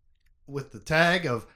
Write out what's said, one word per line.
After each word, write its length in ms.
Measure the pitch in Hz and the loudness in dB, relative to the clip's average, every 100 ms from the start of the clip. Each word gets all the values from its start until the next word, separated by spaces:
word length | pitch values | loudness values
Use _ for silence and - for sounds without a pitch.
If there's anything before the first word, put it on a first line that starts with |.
| _ _ _ _ - | _ _ _ _ -12
with 260 | 139 - | -10 -10
the 80 | 107 | -10
tag 460 | - 156 170 180 156 | 0 2 4 2 0
of 200 | 117 - | -4 -6